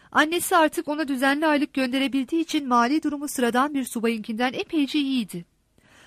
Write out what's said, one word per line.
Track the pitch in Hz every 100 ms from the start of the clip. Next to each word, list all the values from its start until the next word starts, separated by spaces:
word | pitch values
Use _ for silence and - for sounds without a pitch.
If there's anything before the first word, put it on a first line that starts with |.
| _
Annesi | - 311 339 - 359
artık | 311 339 294
ona | 302 285
düzenli | 262 269 285 320
aylık | 294 294
gönderebildiği | 269 262 269 269 269 254 330
için | 320 311 269
mali | 240 233 311
durumu | 302 285 285
sıradan | - 240 240 294
bir | 277
subayınkinden | 247 240 233 226 214 220 254
epeyce | 240 - 320 269 302
iyiydi. | 269 262 202 175 - _ _ _ _ _